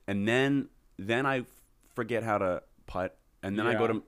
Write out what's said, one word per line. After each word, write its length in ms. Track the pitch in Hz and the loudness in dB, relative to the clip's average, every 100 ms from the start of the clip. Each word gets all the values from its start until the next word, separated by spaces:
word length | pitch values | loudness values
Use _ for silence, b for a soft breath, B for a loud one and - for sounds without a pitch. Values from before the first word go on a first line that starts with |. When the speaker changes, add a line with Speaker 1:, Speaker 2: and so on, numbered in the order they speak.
| - | -6
Speaker 1:
and 180 | 101 104 | -2 2
then, 420 | 127 139 139 - _ _ - | 2 4 2 -2 _ _ -10
then 280 | 98 117 135 | -2 0 0
I 180 | 135 117 - _ _ _ | -2 -6 -18 _ _ _
forget 280 | - 113 113 | -6 -2 -2
how 140 | 113 104 | 0 2
to 240 | 95 87 - _ - | 2 -2 -6 _ -10
putt, 300 | 90 92 - _ - | -4 -4 -6 _ -10
and 140 | 95 104 | -4 0
then 80 | 113 | 0
I 60 | |
go 80 | 113 | 2
Speaker 2:
Yeah. 100 | 113 | 2
Speaker 1:
to 100 | 107 | 0